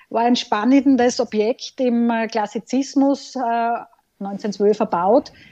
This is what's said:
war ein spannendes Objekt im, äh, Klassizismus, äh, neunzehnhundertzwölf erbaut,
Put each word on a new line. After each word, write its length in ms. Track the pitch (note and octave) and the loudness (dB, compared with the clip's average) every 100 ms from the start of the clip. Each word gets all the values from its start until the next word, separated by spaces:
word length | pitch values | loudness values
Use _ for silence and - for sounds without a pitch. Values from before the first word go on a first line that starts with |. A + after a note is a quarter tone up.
| _ | _
war 120 | A3 | -2
ein 140 | A#3 A#3+ | 2 0
spannendes 840 | - G#3+ A3 C#4 C#4 C4 B3 - | 0 -2 4 4 4 2 2 0
Objekt 640 | A#3 G#3+ G#3+ C4+ - - | -4 -2 -2 -4 -8 -4
im, 300 | B3+ A#3 A#3 | -2 0 0
äh, 160 | A3+ A3 | -2 -4
Klassizismus, 1040 | A3+ G#3 A#3 - B3 C4+ C#4+ C#4 C#4 - | -4 -4 -8 -4 -4 -2 0 0 0 -6
äh, 60 | B3+ A#3 A#3 A#3 A#3 - _ _ _ | -8 -4 -2 -2 -4 -8 _ _ _
neunzehnhundertzwölf 640 | G3 G3+ G#3+ G3 G#3 G#3 | -10 -8 -8 0 0 2
erbaut, 520 | G#3 F3 F#3 B3+ - - - | 0 0 4 2 2 -12 -20